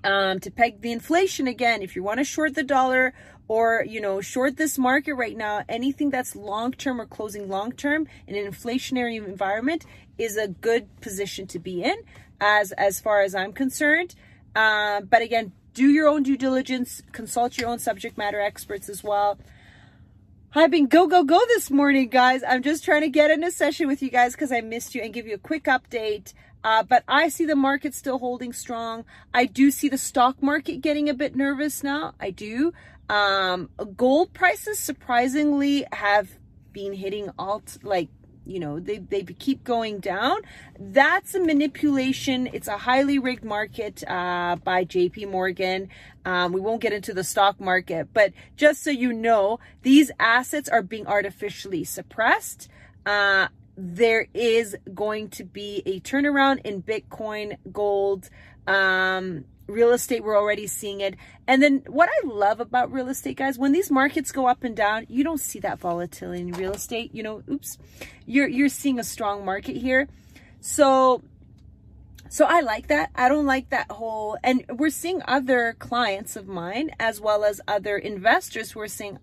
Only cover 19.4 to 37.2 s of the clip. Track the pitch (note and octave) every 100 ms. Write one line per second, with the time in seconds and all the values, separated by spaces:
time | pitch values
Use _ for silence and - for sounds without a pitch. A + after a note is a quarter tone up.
19.4 | - - - - - _ - _ _ -
20.4 | _ G3 D#4+ D#4 C4+ D#4 F4+ F4+ C#4 E4+
21.4 | A#4 A4+ - C#4 C#4+ C4+ B3 B3+ B3 C4
22.4 | - B3+ C4+ D#4 - D4+ D#4 D4 D4 D#4
23.4 | F4 - D4+ D4+ D4 C#4 C4 B3 B3 -
24.4 | C#4+ A#3+ A3 A#3 - A#3+ A3 A#3 A3 G3+
25.4 | - D#4 - B3+ _ A#3 A3 G#3 - -
26.4 | - - A3 A3 G#3 B3 - C4+ E4 -
27.4 | D#4 C#4+ C4+ C#4 D4 - C#4 C4 B3 B3
28.4 | B3 A#3+ - A#3 A3+ A3+ - - - A#3+
29.4 | B3 - C#4 - C#4+ C4 - C#4 B3 C4+
30.4 | C#4 D4+ D4 C4 D#4 D4 D4 B3+ D4 B3+
31.4 | C#4 C#4 D4+ - C#4 C#4+ D#4+ - G3+ F3+
32.4 | G#3+ A#3 E4 - - - - G#3 G3+ G3
33.4 | F#3 F3+ E3+ - G#3 F#3+ B3 C#4+ F4+ -
34.4 | F#4 G#4 G#4+ G#4 - C#4 - A#3+ B3+ C#4
35.4 | D4 C#4+ C#4+ C#4+ - - G3+ G#3 F#3+ -
36.4 | - - - G3+ G3 G3 G3 G#3